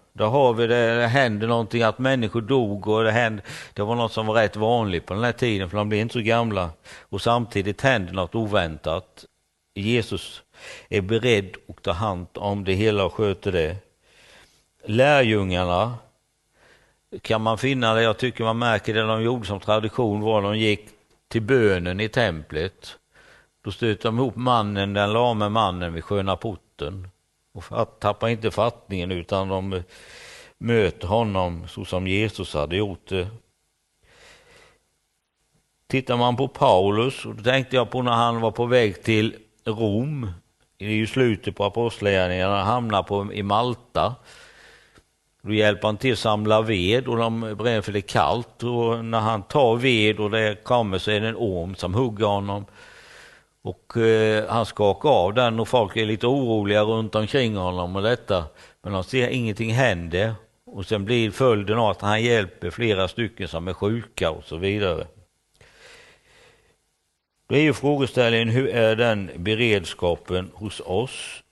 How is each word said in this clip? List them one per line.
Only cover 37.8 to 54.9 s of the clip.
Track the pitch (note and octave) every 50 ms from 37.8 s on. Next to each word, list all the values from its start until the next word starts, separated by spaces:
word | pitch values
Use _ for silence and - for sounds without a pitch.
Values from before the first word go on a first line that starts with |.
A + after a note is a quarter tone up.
| A#2 -
på | - B2+
när | B2 B2
han | A#2 A#2 A#2 A#2 A#2 A2+
var | A2+ A2
på | - - A#2+
väg | A#2+ B2+ B2 A2+ G#2 F2+ -
till | - A2+ A2 G#2+ A2 A2+ - - - _ _ _ -
Rom, | A2+ G#2+ A2+ A#2 G#2 G2+ A2+ C3 D#3 D3+ C3+ A2+ F#2+ E2+ F2 _ _ _ _ _ _ _
det | - F#2+
är | G#2+
ju | A2 G#2+ A2
slutet | G2+ - C3 B2+ A#2+ G#2 - - G#2 -
på | - G2+
Apostlagärningarna, | G2+ - - F#2+ F2+ - - G2+ G2+ G2 F#2 F#2 F2+ F2+ F#2 F#2 G2 G2+
han | G2+ F#2+
hamnar | G#2 A#2+ B2 A#2 A2 G#2 F#2+
på, | F2 - G2+ G2+ G2 G#2
i | F#2+ G#2
Malta. | G2 G2+ G2+ A2 B2 B2+ A2+ - - _ - D#2 E2 G#2+ B2+ - - - - - - - - - - - - - _ _ _ - _ _ _ _ _ _ _ _
Då | - G2+
hjälper | G#2+ G#2+ G#2+ G#2 G2+ - - G#2+
han | G#2+
till | G2+ C3 C3
att | A2 -
samla | - A2 G#2+ G#2 G#2+ G#2+ A2 A2
ved, | A2 A2 G#2+ F#2 F2 F#2+ A2+ C3 B2+ B2+
och | A#2+
de, | A2+ A#2 A2+ A2+ A2+ A2+ A2 G#2+ G2+
för | A2 A#2+ A2+ G#2+ - G#2+
det | G2+ G2+
är |
kallt, | - - - A2+ D2+ D2 G2+ A#2+ A#2 - - -
och | A#2 B2 A#2+ A#2+ A#2 A2+ A#2 A#2 A2+
när | A2+ A#2 A2
han | G#2+ A2 A2+ G2+
tar | F#2 - - D3+ C3 A2+ A2+
ved | A#2+ B2+ C3+ A#2+ A2 G#2+ G#2+ G#2+ G#2+
och | G#2 G2+
det | A2 A2 A2 G#2+ G2+ - -
kommer | - B2 A#2+ A2+ G2 F#2 F2+
så | - G#2+
är | G#2+ G#2
det | A2 A2+
en | A2
orm | F#2+ A#2+ G2 F2+ E2+ E2+ F#2+ F#2+
som | - F2 F2+ F#2+
hugger | A#2+ C3+ A#2 G#2+ G2+ A2
honom. | G2+ G2+ G2 G2+ G2+ G2+ G2+ G2 - - - - - - - - - - - - - - - _ _ _ _
Och, | - G2 F#2 _ _ - -
eh, | A#2 A2+ A2+ A2 A2 A2 A2 G#2+ G#2+ G#2+ F2
han | G#2+ A#2 G#2+
skakar | - - - G#2+ G2